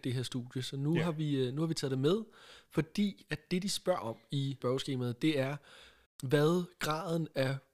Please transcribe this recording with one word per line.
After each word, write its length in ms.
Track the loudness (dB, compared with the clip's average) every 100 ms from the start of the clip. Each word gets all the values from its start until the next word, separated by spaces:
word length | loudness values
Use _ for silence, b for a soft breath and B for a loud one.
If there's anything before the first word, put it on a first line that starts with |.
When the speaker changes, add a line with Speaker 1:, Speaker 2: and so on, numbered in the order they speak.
Speaker 1:
det 100 | -2
her 80 | -2
studie. 400 | -2 -4 -6 -6
Så 140 | -6 -2
nu 180 | 0
Speaker 2:
Ja. 80 | 2
Speaker 1:
har 100 | 2
vi, 240 | 0 0 0
øh, 180 | 0
nu 60 | 0
har 40 | -2
vi 80 |
taget 160 | 0 -2
det 80 | 2
med, 240 | 4 2 0 B B B B
fordi 560 | -2 0 0 0 -2 -6
at 200 | -8 -2
det, 120 | -2
de 60 | 0
spørger 320 | -2 0 0
om 160 | -2 -8 -4
i 260 | -2 -2 -2
spørgeskemaet, 640 | -2 -2 -2 -2 -2 0
det 160 | 2 2
er, 180 | 0 -4 -10 B B B B -10
hvad 420 | 0 4 4 4 0 -4
graden 500 | -2 -2 0 -2 -2
af 220 | 0 0 -2 -8